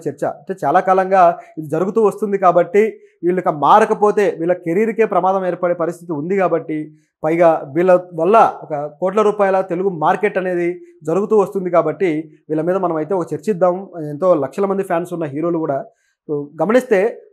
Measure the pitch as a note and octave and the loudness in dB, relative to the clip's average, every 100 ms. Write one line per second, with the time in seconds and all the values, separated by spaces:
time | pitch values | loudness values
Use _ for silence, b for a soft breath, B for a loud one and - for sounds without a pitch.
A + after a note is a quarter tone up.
0 | D#3 - D3+ - - F#3 C#3 F3 F#3+ F#3+ | -6 -6 -6 -6 -12 -4 0 2 2 0
1 | F#3 F#3+ F3 E3+ B - D3+ D#3+ F#3 A#3 | 2 4 4 2 B -14 -6 -4 -2 0
2 | G#3 G3+ G#3 G3 F#3 F3 F3 G#3 A3 b | 0 0 -4 0 2 4 2 2 0 b
3 | b b E3+ F#3 F3+ D3+ C#3+ G#3 G#3+ F#3+ | b b -2 -2 -2 0 4 6 4 2
4 | G#3 G3+ F#3 D#3 E3+ F3 E3 F3+ A3+ G#3+ | 0 2 0 0 -2 -2 -2 0 0 0
5 | G#3+ F#3 F#3 F#3+ F#3 F3 F3 F3 E3 E3+ | 0 0 0 0 -2 -2 -2 -2 -4 -6
6 | F3 D3 E3+ G3 F3 E3 - D#3 D3+ b | -8 -6 -4 -2 0 0 -4 -8 -10 b
7 | b _ D#3 E3 E3+ D#3 D3+ D3 F#3 F3+ | b _ -2 4 4 4 -2 0 4 4
8 | F3+ E3 F3 A3 D3 - D3+ D3 D3+ - | 2 -4 4 6 4 2 -8 -8 -8 -6
9 | F#3 G#3+ G3+ G#3 F#3+ F#3+ F#3+ F3 G3 E3 | -2 0 0 2 0 0 -2 -4 -4 0
10 | D#3 F#3 G3+ G3 F#3 F3 F3 F3+ B _ | 0 0 -2 -2 -4 -2 -4 -4 B _
11 | D3+ F3 G#3+ G#3+ F#3 G3 F3+ E3+ D3+ D3+ | -4 -2 2 2 2 -2 0 0 0 0
12 | F#3 D3+ D#3 b - D#3 E3 F#3+ F3 D#3+ | -2 -2 -8 b -6 -4 -2 -2 -2 -4
13 | D3+ F#3+ E3 D3 A3 F3 F3+ F3+ G3 E3+ | -4 -4 -4 -6 -4 0 0 0 -6 -12
14 | D3+ D3 F#3 D#3+ C3 - G3+ G3 F#3+ E3+ | -10 -2 2 2 0 -2 -2 -2 -2 -4
15 | F3 E3+ D3+ C#3+ E3+ E3 D#3 C3+ - _ | -4 -6 -6 -4 -4 -2 -2 -4 -6 _
16 | _ _ - D3 C#3+ D#3 E3 A#3+ A#3+ G3 | _ _ -8 -8 -8 -4 0 2 2 2
17 | F#3+ - - | 0 -4 -16